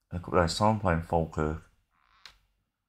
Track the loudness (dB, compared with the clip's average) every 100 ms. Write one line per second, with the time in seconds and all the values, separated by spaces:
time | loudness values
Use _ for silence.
0 | -12 -12 -2 2 2 2 2 2 0 0
1 | 0 -2 -2 -2 -2 -4 -10 _ _ _
2 | _ _ -20 _ _ _ _ _